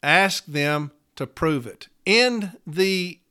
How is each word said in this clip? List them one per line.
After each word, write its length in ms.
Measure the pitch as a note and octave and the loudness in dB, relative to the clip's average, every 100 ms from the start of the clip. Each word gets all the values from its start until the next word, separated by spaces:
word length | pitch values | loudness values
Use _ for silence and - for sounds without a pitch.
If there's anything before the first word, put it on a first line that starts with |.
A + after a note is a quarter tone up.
ask 420 | C#3+ E3+ G3 - - | 2 4 4 0 -6
them 460 | D3 D3 D3+ D3 - _ - | -2 0 0 -4 -12 _ -10
to 100 | B2+ | -10
prove 400 | - D#3+ D3 A#2 | -4 -2 -2 -4
it. 220 | - - _ - | -14 -20 _ 0
In 520 | G#3+ B3 A#3 G3+ G3 - | 2 2 0 -6 -10 -8
the 520 | D#3 F#3+ F#3+ F3+ - _ | -2 0 0 -4 -10 _